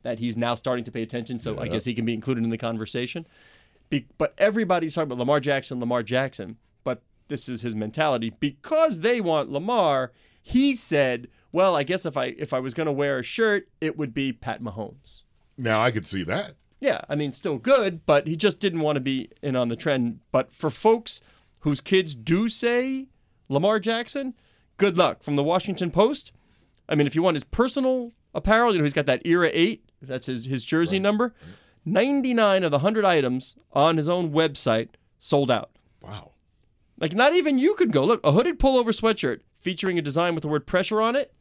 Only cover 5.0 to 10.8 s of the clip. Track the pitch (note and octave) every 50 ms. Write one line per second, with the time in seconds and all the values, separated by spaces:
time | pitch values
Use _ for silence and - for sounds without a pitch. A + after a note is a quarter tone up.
5 | D#3 C#3+ B2 B2 A#2+ C3 D3 D3 B2+ D3 C#3 C3+ B2+ - C3+ B2 A#2+ A#2+ B2 B2
6 | A2+ G#2+ B2 B2+ C3+ C3 - - G2 F#2 A2+ _ _ _ _ _ _ C3 B2 -
7 | _ _ _ _ _ _ D3 - - - B2+ A2+ A#2 A#2+ A2 G#2+ G#2+ G#2+ A2 D#3
8 | D#3 D3+ C3+ A#2 A2+ A2+ - _ - C#3+ C#3 _ - - D#4 D#4 D#4+ D#4+ A3 D#3+
9 | E3 A#3 B3 A#3+ G3 E3+ D#3+ D3+ C#3 - C#3 C#3 E3+ G#3+ B3 A3+ F#3 D#3 C#3 C3
10 | C3 B2 _ _ _ _ _ _ _ - - B3 C#4 C#4+ C4+ A3+